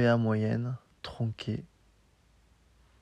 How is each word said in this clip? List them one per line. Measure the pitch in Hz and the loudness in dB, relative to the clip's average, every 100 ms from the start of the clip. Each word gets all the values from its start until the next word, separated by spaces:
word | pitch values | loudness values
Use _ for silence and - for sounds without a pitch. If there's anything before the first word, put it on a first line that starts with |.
| 120 | 4
A | 117 | 4
moyenne | 113 107 107 113 123 127 _ _ | 2 2 0 -2 -4 -8 _ _
tronquée, | - - 113 - - 107 - _ _ _ _ _ _ _ _ _ _ _ _ _ | -14 -6 -6 -6 -8 -8 -10 _ _ _ _ _ _ _ _ _ _ _ _ _